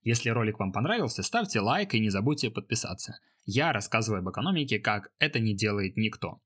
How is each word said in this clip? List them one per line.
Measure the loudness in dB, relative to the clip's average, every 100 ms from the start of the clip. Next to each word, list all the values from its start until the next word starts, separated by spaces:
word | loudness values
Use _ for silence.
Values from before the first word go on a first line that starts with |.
Если | 2 2 2
ролик | 2 0 0
вам | -2
понравился, | 0 0 0 -2 -2
ставьте | 0 0 0 0
лайк | 2 2 2 2
и |
не | 2
забудьте | 2 2 0 -2
подписаться. | -4 -4 -4 -2 -6 -8 -12 _ _ -4
Я | 0 2
рассказываю | 0 0 0 2 0
об | -2
экономике, | -2 0 0 0 0
как | 0 -2 -4 _
это | 0 2
не | 0 2
делает | 0 2 -2 0
никто. | -2 -2 -8 -8